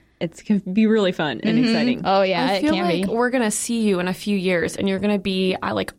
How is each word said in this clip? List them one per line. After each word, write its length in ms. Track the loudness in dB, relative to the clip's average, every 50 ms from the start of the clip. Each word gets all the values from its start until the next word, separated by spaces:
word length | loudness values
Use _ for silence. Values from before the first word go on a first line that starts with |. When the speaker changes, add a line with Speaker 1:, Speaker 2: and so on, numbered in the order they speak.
| _ _ _ -8
Speaker 1:
It 220 | -8 -8 -8 -8 -2
can 140 | 0 0 0
be 280 | 0 -2 0 2 4
really 240 | 4 4 4 2 2
fun 300 | 0 0 -2 -2 -2 -2 -2
and 140 | 0 2
Speaker 2:
Mm-hmm. 80 | 2 2 2
Speaker 1:
exciting. 320 | 2 2 0 0 0 -2 0
Speaker 2:
Oh, 160 | 2 2 4 4
yeah, 220 | 2 2 0 0 0
Speaker 3:
I 40 | 0
Speaker 2:
it 60 | 0
Speaker 3:
feel 120 | 0 0 0
Speaker 2:
can 100 | 0 0
Speaker 3:
like 200 | 0 0 0 0
Speaker 2:
be. 60 | -2 0
Speaker 3:
we're 160 | 0 0 0
gonna 220 | 0 0 0 0
see 300 | -2 -4 -4 -4 -2 0
you 180 | 2 2 2 0
in 80 | 0
a 60 | -2 -4
few 220 | -4 -4 -2 -2
years, 380 | 0 0 0 0 0 0 -2 -4
and 120 | -2 -2 -2
you're 100 | -2 0
gonna 200 | 0 0 -2 0
be, 360 | -2 -2 -2 0 0 0 0 -2
uh, 120 | -4 -4 -2
like, 200 | -4 -4 -6 -4